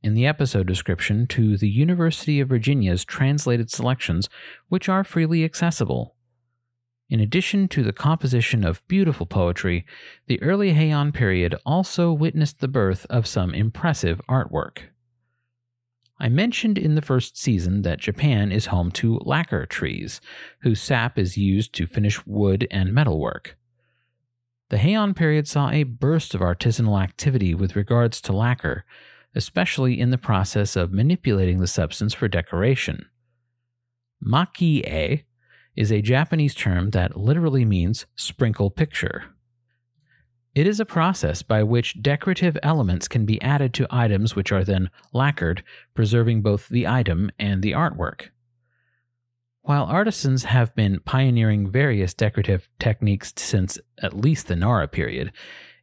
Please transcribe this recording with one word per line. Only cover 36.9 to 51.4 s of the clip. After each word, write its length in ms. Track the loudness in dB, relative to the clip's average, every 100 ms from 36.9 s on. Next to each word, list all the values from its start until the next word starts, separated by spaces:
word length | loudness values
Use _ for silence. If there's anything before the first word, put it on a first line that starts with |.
that 260 | 0 0 0
literally 480 | 0 2 2 2 2
means 400 | 2 2 -2 -8 -8
sprinkle 540 | -6 -2 -2 0 -2
picture. 560 | 0 -4 -4 -6 -8 -14 _ _ _ _ _ _ _ _ _ _ _ _
It 140 | 0 2
is 140 | 0
a 40 | -2
process 580 | 0 0 0 -2 -2
by 200 | 0 2
which 380 | 2 2 0 -2
decorative 560 | -2 0 -2 0 0 0
elements 460 | 0 2 2 0 0
can 180 | 0 0
be 160 | 0
added 320 | 0 0 0 0
to 120 | -2
items 460 | 0 2 2 0 -2
which 160 | 0
are 140 | 0 2
then 240 | 0 -2 -6 _
lacquered, 500 | 0 0 0 -2 -4 -8 -20 -8
preserving 480 | -2 2 4 2 2
both 260 | 2 0 -2
the 180 | -2 0
item 460 | 0 0 0 -2 -2
and 220 | -2 0
the 100 | 0
artwork. 580 | 0 -2 -2 -6 -8 -18 _ _ _ _ _ _ _ _ _ _ _ _ _
While 240 | -2 -2 0
artisans 580 | 0 0 0 0 0 2
have 300 | 2 2 2
been 240 | 0 0 0
pioneering 640 | 2 2 4